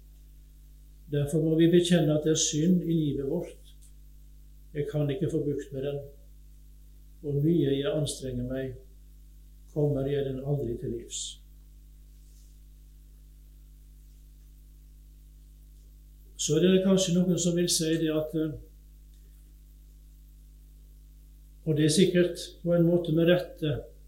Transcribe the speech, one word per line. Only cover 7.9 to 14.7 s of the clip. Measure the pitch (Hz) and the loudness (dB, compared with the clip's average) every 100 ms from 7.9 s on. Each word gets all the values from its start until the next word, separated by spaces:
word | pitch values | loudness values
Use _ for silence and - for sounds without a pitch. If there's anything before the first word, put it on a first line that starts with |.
anstrenger | 156 143 - 131 123 123 | -2 -4 -6 -8 -6 -6
meg, | 131 131 117 - - - - - - - - - | -6 -8 -12 -18 -20 -20 -20 -20 -20 -20 -20 -10
kommer | 156 147 135 135 | -2 0 0 -2
jeg | 143 135 | -2 -4
den | 131 139 | -6 -4
aldri | 143 120 117 | -4 -4 -6
til | 120 117 | -6 -8
livs. | - - - - - - - - - - - - - - - - - - - - - - - - - - - - - - - - - - - - - | -10 -12 -12 -14 -20 -20 -20 -20 -20 -20 -20 -20 -20 -20 -20 -20 -20 -20 -20 -20 -20 -20 -20 -20 -20 -20 -20 -20 -20 -20 -20 -20 -20 -20 -20 -20 -20